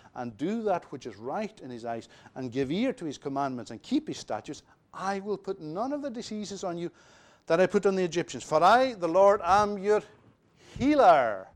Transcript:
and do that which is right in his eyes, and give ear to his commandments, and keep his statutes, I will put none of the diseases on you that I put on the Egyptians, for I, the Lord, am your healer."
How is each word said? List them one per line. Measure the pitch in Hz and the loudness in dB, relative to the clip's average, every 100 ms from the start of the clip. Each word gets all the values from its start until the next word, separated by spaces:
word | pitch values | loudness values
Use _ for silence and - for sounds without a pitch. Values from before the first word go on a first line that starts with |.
| - | -18
and | - 123 104 | -12 -12 -6
do | 156 226 | -4 -2
that | 214 175 - | -2 -4 -4
which | 143 123 | -14 -14
is | 98 | -12
right | 117 170 214 - | -10 -8 -8 -12
in | 139 | -14
his | 120 | -10
eyes, | 117 117 - - - | -8 -8 -10 -20 -20
and | - 127 | -12 -8
give | 120 131 | -4 -4
ear | 170 262 | -2 -2
to | - | -4
his | 160 131 | -8 -10
commandments, | 147 139 139 123 107 | -8 -4 -4 -6 -10
and | 113 | -16
keep | - 277 - | -4 -4 -4
his | 143 | -10
statutes, | - 110 - 147 - _ _ | -8 -10 -10 -16 -18 _ _
I | - 190 196 | -10 -6 -6
will | 196 196 | -6 -8
put | - 190 | -8 -10
none | 156 165 254 | -10 -8 -6
of | 294 | -6
the | 277 | -8
diseases | 233 - 214 196 190 | -10 -10 -10 -10 -8
on | 190 170 | -8 -6
you | 170 - _ _ _ _ - | -8 -12 _ _ _ _ 0
that | 165 | 2
I | 185 | 4
put | 208 | 4
on | 196 190 | 2 2
the | |
Egyptians, | 180 160 165 127 | 0 -2 -4 -8
for | - 156 | -2 4
I, | 170 233 262 | 6 6 4
the | 220 170 | -2 0
Lord, | 175 196 202 | 6 6 6
am | 170 196 208 202 | 4 2 2 -2
your | 196 208 - _ _ _ _ _ - - | 0 0 0 _ _ _ _ _ -18 -2
healer." | 254 294 214 156 120 98 95 | 2 6 8 8 4 -2 -10